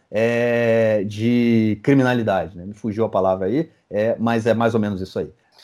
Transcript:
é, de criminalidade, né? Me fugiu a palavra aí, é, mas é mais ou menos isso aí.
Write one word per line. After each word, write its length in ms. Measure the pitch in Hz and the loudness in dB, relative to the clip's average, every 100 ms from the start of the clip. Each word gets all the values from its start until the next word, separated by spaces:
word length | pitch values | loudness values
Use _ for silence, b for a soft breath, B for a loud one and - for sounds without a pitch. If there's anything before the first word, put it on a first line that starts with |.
| B | B
é, 920 | 104 113 117 120 117 117 113 110 107 98 | -2 0 0 0 0 2 2 2 0 -2
de 720 | 101 113 120 117 113 110 107 | -2 0 2 4 2 2 0
criminalidade, 720 | - 139 127 123 107 95 82 87 | 2 4 4 2 0 -2 -2 -10
né? 80 | 92 | -14
Me 80 | |
fugiu 320 | 107 117 104 110 | -10 -6 -2 -2
a 40 | |
palavra 380 | 101 95 95 95 | 0 0 0 0
aí, 220 | 135 165 b b | -2 -4 b b
é, 260 | 104 110 110 | -2 -2 0
mas 280 | 113 117 110 | -2 0 0
é 80 | |
mais 200 | 110 117 | 2 2
ou 60 | 110 | 0
menos 220 | 104 92 | -2 -4
isso 180 | 92 104 | -8 -8
aí. 120 | 92 - b b | -8 -12 b b